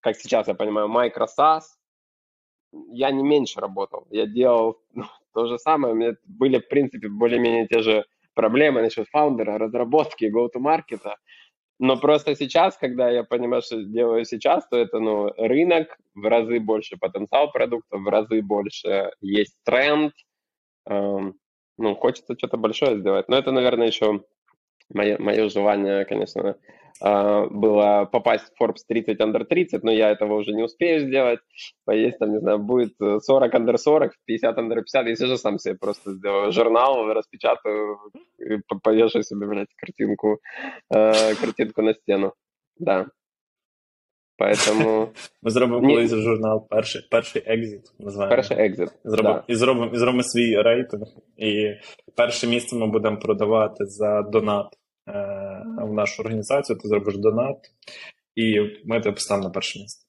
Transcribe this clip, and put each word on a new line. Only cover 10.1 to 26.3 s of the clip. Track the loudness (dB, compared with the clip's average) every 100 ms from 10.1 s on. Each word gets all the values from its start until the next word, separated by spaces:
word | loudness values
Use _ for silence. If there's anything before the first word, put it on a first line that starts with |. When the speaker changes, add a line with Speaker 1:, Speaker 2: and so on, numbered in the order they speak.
| -2 -2
Speaker 1:
go-to-маркета. | 0 0 -2 0 0 -2 -12 -12 -14 _ -20 _ _ _ _
Но | 0 2
просто | 4 2 2 -4
сейчас, | 0 2 2 0
когда | -6 0 0
я | 0
понимаю, | 0 -2 0 -2
что | -2 -8
делаю | -6 0 2 2
сейчас, | -2 -2 0 0 0
то | 0
это, | 0 0
ну, | -2 0 -2 -2
рынок, | 0 2 4 2 0 -12 _
в | -6 0
разы | 2 2 -2
больше | 0 -2 -4 -8
потенциал | -6 -6 -2 0 0
продукта, | 0 -2 -4 -8 -8
в | 0
разы | 0 2 -2
больше | 0 -2 -2 -6 -4 -2 -2 -8
есть | -4 0 -2 _
тренд. | 0 2 2 2 0 _ _ _ _ _ _ _ -6
Эм, | -4 -2 -4 -6 -10 _ _ _ -4
ну, | -2 0
хочется | 0 -2 _ -8
что-то | -6 -2
большое | -2 0 0 0
сделать. | 0 0 2
Но | 0
это, | 0
наверное, | 0 2 2 0
ещё | 2 0 -2 -6 _ _ _ _ _ _
Моё, | -2 -2 0
моё | 0 0 0
желание, | 0 0 2 0 0
конечно, | -2 -4 -4